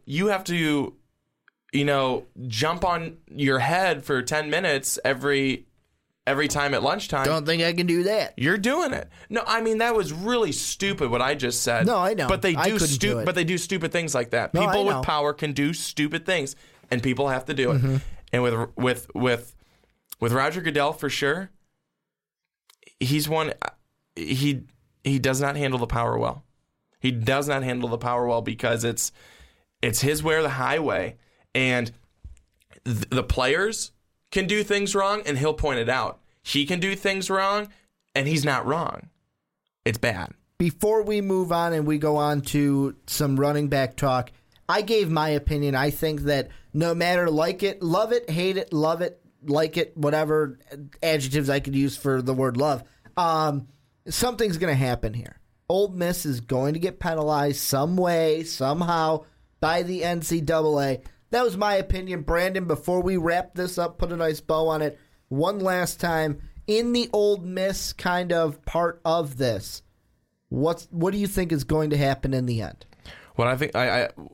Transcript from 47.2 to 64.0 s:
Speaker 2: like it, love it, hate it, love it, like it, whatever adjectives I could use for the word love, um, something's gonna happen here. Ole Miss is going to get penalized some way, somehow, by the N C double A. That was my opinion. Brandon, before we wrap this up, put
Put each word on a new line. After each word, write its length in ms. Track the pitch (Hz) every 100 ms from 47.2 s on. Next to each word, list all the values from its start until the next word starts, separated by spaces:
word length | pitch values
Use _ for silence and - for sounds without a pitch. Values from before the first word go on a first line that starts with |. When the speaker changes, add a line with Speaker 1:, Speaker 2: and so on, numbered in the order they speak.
| 175
Speaker 2:
like 340 | 151 170 190
it, 200 | 196 196
love 300 | 170 180 220
it, 160 | 240 233
hate 260 | 160 185 190
it, 160 | -
love 300 | 156 156 165
it, 200 | 175 - _ _
like 320 | 147 143 160 170
it, 200 | 160 160
whatever 600 | 147 156 151 156 147 123 - 143 139 -
adjectives 460 | 165 156 131 147 139
I 100 | 139
could 160 | 135 135
use 220 | 139 -
for 240 | 139 131
the 120 | 127
word 220 | 127 127 120
love, 280 | 147 127 - _ - -
um, 500 | 170 160 156 143 - _ _ _ -
something's 500 | - 247 233 214 160
gonna 160 | 180
happen 400 | 135 131 120 110
here. 240 | 117 - - _ _ -
Ole 200 | 185 202
Miss 360 | 180 175 175 151
is 140 | 120
going 340 | 117 127 139
to 60 | 165
get 200 | 175 -
penalized 600 | 175 160 151 147 147 139
some 380 | - 135 156 185
way, 460 | 180 170 160 156
somehow, 800 | 160 - 131 160 170 170 160 156 - _ _ -
by 240 | 156 170
the 200 | 175 185
N 180 | 170 175
C 180 | 156 170
double 380 | 147 160 156 143
A. 220 | 139 127 - - -
That 120 | 233
was 140 | 240 185
my 180 | 208 196
opinion. 460 | 190 185 185 175
Brandon, 440 | 147 170 185 185 175
before 360 | 147 - 180
we 160 | 180 185
wrap 380 | 160 175 - 175
this 220 | 180 180
up, 200 | 170
put 140 | 170